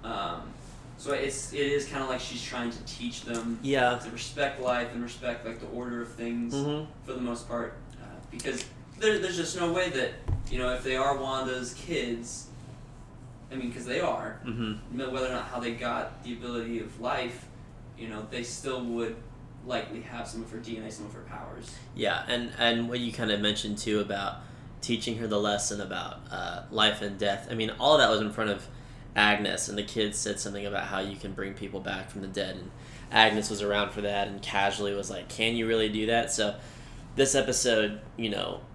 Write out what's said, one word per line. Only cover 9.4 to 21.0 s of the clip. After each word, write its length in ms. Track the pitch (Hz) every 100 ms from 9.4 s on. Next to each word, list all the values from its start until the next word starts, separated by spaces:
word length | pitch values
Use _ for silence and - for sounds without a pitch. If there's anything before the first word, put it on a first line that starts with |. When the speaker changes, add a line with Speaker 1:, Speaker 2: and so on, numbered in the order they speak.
| 160 175
Speaker 1:
no 140 | 170
way 160 | 180 180
that, 220 | 135 127 - - - -
you 80 | 123
know, 140 | 127
if 100 | 127
they 120 | 135 131
are 220 | 135 135
Wanda's 560 | 131 131 127 127 120
kids, 720 | - - 156 120 117 117 - - - - - - - - - - - -
I 40 | 131
mean, 160 | 120
'cause 120 | 123 120
they 140 | 135
are, 400 | 135 - 107 110 127
Speaker 2:
Mm-hmm. 520 | 113 110 107 - 120
Speaker 1:
no, 120 | 131
whether 180 | 127 127
or 40 |
not 160 | 123 120
how 120 | 123
they 120 | 117
got 500 | 117 123 117 - -
the 100 | 120
ability 460 | 113 120 120 113 113
of 220 | 107 -
life, 440 | 120 - 123 - - - - - - -
you 100 | 113
know, 180 | 107 110
they 140 | 123
still 380 | 120 - 135 127 120
would 300 | 117 113 113 - - - - 123
likely 360 | 113 - 110
have 260 | - 117 -
some 140 | 113
of 80 | -
her 60 | 113
D 200 | 117 110
N 60 |
A, 80 | 107
some 140 | 107